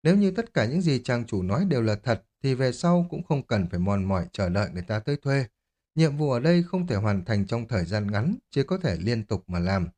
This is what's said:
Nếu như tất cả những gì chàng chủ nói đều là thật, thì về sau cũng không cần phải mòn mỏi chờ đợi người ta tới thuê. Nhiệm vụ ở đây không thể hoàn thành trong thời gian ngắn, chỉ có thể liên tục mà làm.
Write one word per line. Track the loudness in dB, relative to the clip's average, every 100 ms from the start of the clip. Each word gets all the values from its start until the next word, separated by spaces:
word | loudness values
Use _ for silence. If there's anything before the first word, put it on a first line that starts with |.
Nếu | 4
như | 4 2
tất | 0 -4
cả | -2
những | 0 2
gì | 2 0
chàng | 0 -2
chủ | -2 -2
nói | 0 0
đều | 2 2
là | 2
thật, | 0 -2 -4 _ _
thì | -2
về | 0 0
sau | 0 2 2 0
cũng | -6
không | -2 -4 0
cần | 0 0
phải | 0
mòn | 0 0
mỏi | 0 0 -2
chờ | -4 0
đợi | 0 -2
người | -6
ta | -4 -4
tới | -4 -4
thuê. | 0 0 -2 _ _ _ _
Nhiệm | 0 2 2
vụ | 0
ở | 2
đây | 4 4
không | 2 -4 0
thể |
hoàn | 0 2 0
thành | 0 -2 0
trong | -2 -2
thời | -2
gian | 0 -2 -2
ngắn, | 0 -2 -4 _
chỉ | -4
có | -2 -2
thể | -2 -2
liên | -2 -2
tục | -2 -6 -4
mà | -2
làm. | 0 0 -2